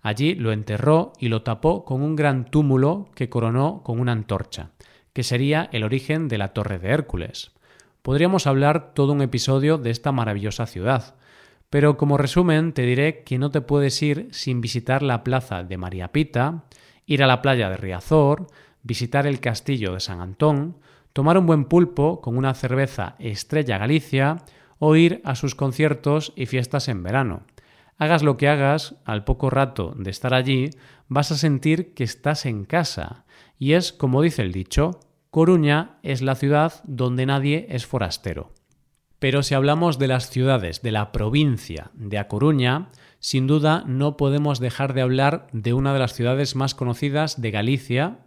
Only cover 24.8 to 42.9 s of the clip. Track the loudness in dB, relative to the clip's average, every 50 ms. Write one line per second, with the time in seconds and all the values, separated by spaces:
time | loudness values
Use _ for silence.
24.8 | 4 4 6 6 6 4 4 0 -4 -6 -6 -2 -4 -4 -4 -2 -4 -4 0 2
25.8 | 2 2 2 0 0 0 0 0 -2 -6 -8 -8 -8 -4 -2 -4 -4 -2 -4 -4
26.8 | -4 -2 -6 -4 -4 -2 -2 0 0 -2 -4 -8 -12 _ _ -20 _ _ _ _
27.8 | _ _ _ _ 2 2 2 4 4 2 2 2 2 2 2 4 2 2 2 0
28.8 | -2 -8 -14 _ _ -4 -4 -4 0 -2 -2 0 0 0 2 2 0 0 -2 -6
29.8 | -6 -6 -6 -8 -8 -10 -8 -6 -4 0 0 0 2 2 0 0 0 -2 -6 -12
30.8 | -20 -20 -20 _ _ _ -2 0 0 0 0 0 2 2 0 2 2 2 0 0
31.8 | -2 -6 _ -6 -6 -6 -6 _ -4 -4 -4 -2 -4 -6 -6 -6 -6 -2 -2 -2
32.8 | 0 -2 -4 -8 -8 -10 -10 -16 _ _ _ -20 -20 _ _ _ 0 2 4 4
33.8 | 2 0 -4 _ 0 2 2 4 2 2 2 0 -4 -2 -2 -6 -8 -2 0 2
34.8 | 2 2 0 -6 _ _ _ _ _ _ 2 2 6 6 6 6 6 4 2 2
35.8 | 0 -4 -12 _ -6 -4 -4 -2 0 -2 -2 0 2 2 4 4 2 2 -2 -8
36.8 | -14 -12 -4 -2 -2 0 0 0 0 0 0 0 0 0 0 -2 -2 -4 -6 -8
37.8 | -6 -4 -4 -4 -2 -4 -6 -6 _ -8 -8 -8 -10 -14 -18 _ _ _ _ _
38.8 | _ _ _ _ _ _ _ _ -2 0 2 2 0 2 0 2 2 2 2 2
39.8 | 2 0 2 0 0 0 0 0 -2 -4 -2 0 2 2 2 2 0 -4 -8 -6
40.8 | -4 -2 -2 -2 -2 -2 -2 -2 -2 0 2 2 2 2 0 -2 -4 -8 -10 -10
41.8 | -12 -14 _ -14 -10 -6 -4 -6 -4 -4 -2 0 2 2 2 2 2 0 0 -2
42.8 | -4 -10